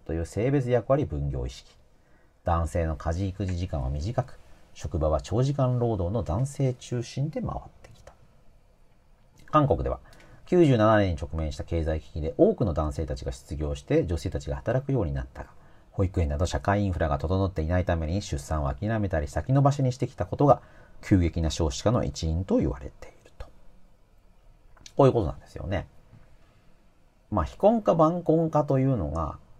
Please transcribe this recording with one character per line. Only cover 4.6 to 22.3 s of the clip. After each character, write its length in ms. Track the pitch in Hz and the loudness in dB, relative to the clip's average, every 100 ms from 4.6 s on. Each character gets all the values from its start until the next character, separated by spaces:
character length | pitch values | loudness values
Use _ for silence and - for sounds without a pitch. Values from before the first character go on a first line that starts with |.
| - | -20
職 260 | - 80 85 | -12 -6 -2
場 120 | 76 | 0
は 100 | 73 | 0
長 220 | - 110 | 0 0
時 100 | 139 | 0
間 260 | 143 127 123 | 2 0 2
労 200 | 120 104 | 0 0
働 160 | 87 | -2
の 80 | 110 | -2
男 240 | 87 95 139 | -2 -2 -2
性 260 | - 135 | -2 -2
中 300 | 127 - 123 | -2 -6 -6
心 260 | 117 131 156 | -6 -4 -4
で 140 | 254 | -4
回 80 | 185 | -6
っ 20 | |
て 60 | - | -8
い 80 | - | -12
る。 160 | - - - - - - - - - _ _ - _ _ _ _ - - | -20 -20 -20 -20 -20 -20 -20 -20 -20 _ _ -20 _ _ _ _ -20 0
韓 160 | 151 143 | 2 4
国 160 | 90 | 2
で 60 | - | -2
は、 100 | - - - - - - | -6 -10 -20 -20 -14 2
九 180 | 180 | 6
十 120 | 151 117 | 6 8
七 200 | 107 107 | 8 6
年 160 | 95 | 4
に 20 | 80 | 0
直 120 | - | -4
面 180 | 80 78 | -4 -4
し 40 | - | -6
た 60 | |
経 220 | - 85 | -4 -2
済 160 | 78 78 | 0 -2
危 100 | - | -4
機 100 | 80 | -8
で 120 | 76 - | -4 2
多 160 | 190 | 2
く 100 | 175 | 2
の 80 | 104 | 0
男 220 | 78 76 | 0 -2
性 120 | 76 76 | -4 -6
た 80 | |
ち 100 | 69 | -6
が 80 | 71 | -8
失 220 | - - | -10 -10
業 200 | 71 73 | -6 -6
し 80 | 71 | -6
て、 240 | - 151 87 | 0 0 0
女 100 | 82 | -2
性 140 | 95 | -4
た 100 | 76 | -6
ち 80 | 71 | -6
が 80 | 69 | -6
働 280 | 107 131 | -2 -2
く 80 | 139 | 0
よ 100 | 131 | -2
う 20 | |
に 80 | 80 | 0
な 100 | 67 | -4
っ 40 | 60 | -8
た 120 | - | -12
が、 60 | - - - - - | -18 -20 -20 -20 -10
保 120 | - | -2
育 180 | 92 92 | -2 0
園 80 | 76 | 0
な 80 | 73 | 0
ど 80 | 87 | -2
社 120 | - | -2
会 240 | - 101 | 0 0
イ 40 | 101 | 0
ン 60 | |
フ 60 | 85 | 0
ラ 100 | 78 | 0
が 100 | 71 | 0
整 260 | 80 95 | 0 0
っ 80 | 98 | 0
て 80 | - | -2
い 80 | 80 | 0
な 100 | 90 | 0
い 60 | |
た 100 | 90 | 2
め 120 | 82 78 | 0 0
に、 160 | 90 | -4
出 200 | - 71 | -4 -6
産 220 | - 78 | -4 -2
を 80 | 69 | -2
諦 260 | 69 104 110 | -2 -2 -2
め 120 | 98 | 0
た 100 | 82 | -2
り、 80 | 71 | -2
先 240 | 78 78 | -4 2
延 100 | 139 | 4
ば 80 | 139 | 4
し 120 | 139 | 2
に 100 | 131 | -2
し 60 | - | -2
て 80 | 120 | -6
き 80 | |
た 100 | - | -6
こ 120 | 104 - | -6 2
と 80 | 143 | 4
が、 160 | - - - - - | 4 0 -20 -20 -8
急 160 | - 98 | 2 4
激 240 | 85 85 | 4 0
な 80 | 80 | -2
少 200 | - 78 | 0 -2
子 120 | - | 0
化 80 | 107 | 0
の 120 | 117 | 0
一 200 | - - | -2 -4
因 240 | 80 | -2